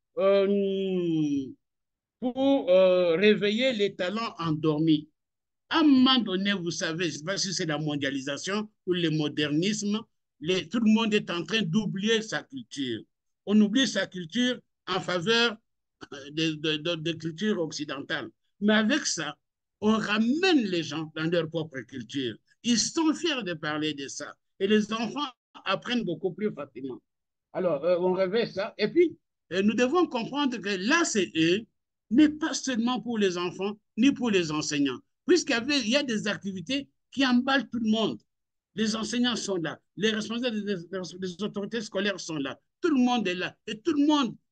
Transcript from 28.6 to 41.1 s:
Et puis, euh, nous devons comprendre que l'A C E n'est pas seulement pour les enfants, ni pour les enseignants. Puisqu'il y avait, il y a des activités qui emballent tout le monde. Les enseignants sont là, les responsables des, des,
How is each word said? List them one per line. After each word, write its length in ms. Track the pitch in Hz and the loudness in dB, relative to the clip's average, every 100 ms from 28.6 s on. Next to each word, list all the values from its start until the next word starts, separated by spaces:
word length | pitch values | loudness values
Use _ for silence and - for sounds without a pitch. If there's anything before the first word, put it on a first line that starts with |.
| 220 - | -8 -2
Et 120 | 208 | 0
puis, 280 | 285 330 - _ _ - | 2 2 0 _ _ -6
euh, 80 | 180 | -2
nous 100 | 208 | 0
devons 320 | 233 254 359 339 | 2 2 2 2
comprendre 520 | 254 - 285 277 240 | 0 -4 -2 -2 -2
que 120 | 190 190 208 | -4 -2 2
l'A 180 | 339 320 | 2 2
C 260 | 208 170 160 | 0 0 2
E 300 | 165 202 - _ _ _ - | 2 0 -4 _ _ _ 0
n'est 200 | 240 294 | 4 6
pas 240 | - 311 | 4 -4
seulement 460 | 269 262 233 233 254 | -4 -4 -2 0 -2
pour 160 | 240 226 | -4 0
les 200 | 196 175 | 0 0
enfants, 420 | 175 165 202 208 _ - | -6 -4 -6 -6 _ 2
ni 160 | 269 | 2
pour 180 | - 240 | 4 2
les 220 | 190 156 | 2 2
enseignants. 480 | 151 147 147 139 123 - _ - | -2 -2 0 0 -2 -12 _ 2
Puisqu'il 260 | 349 - | 2 4
y 20 | 233 | -2
avait, 240 | 254 285 | 0 0
il 100 | 214 | 2
y 60 | 285 | 0
a 80 | |
des 240 | 285 214 202 | 0 -2 -4
activités 600 | 185 196 190 170 277 277 _ _ | -4 -6 -8 -6 -6 -6 _ _
qui 140 | 247 262 | 0 2
emballent 440 | 247 277 269 - | 2 2 0 0
tout 100 | 233 | -2
le 100 | 220 | 0
monde. 300 | 220 185 107 _ _ _ _ _ 180 | 2 0 -2 _ _ _ _ _ -4
Les 200 | 220 220 | -4 -4
enseignants 400 | 214 240 247 202 | -4 -2 0 -2
sont 220 | - 185 | -4 -4
là, 220 | 151 127 _ 160 | -4 -8 _ -2
les 120 | 220 | 0
responsables 560 | 214 208 233 247 214 202 | 0 -4 -4 -4 -2 -4
des, 100 | 185 | -4
des, 440 | 170 185 170 | -6 -8 -8